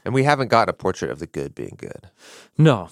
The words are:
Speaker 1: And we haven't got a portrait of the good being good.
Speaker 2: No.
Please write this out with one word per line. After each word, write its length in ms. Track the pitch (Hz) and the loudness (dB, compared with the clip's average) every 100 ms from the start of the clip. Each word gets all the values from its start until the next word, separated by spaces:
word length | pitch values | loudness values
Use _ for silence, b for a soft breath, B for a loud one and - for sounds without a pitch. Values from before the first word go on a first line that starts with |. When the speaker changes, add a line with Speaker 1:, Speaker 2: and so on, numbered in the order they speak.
Speaker 1:
And 100 | - | -4
we 80 | 127 | 0
haven't 240 | 135 147 123 | 2 2 2
got 200 | 117 101 | 2 2
a 40 | |
portrait 380 | 85 95 90 71 | 0 -4 -4 -6
of 80 | 69 | -8
the 80 | 80 | -10
good 280 | - 71 - | -8 -8 -8
being 180 | 52 - | -14 -14
good. 320 | - - - _ B B B - | -16 -16 -20 _ B B B 2
Speaker 2:
No. 320 | 156 117 85 | 4 4 -2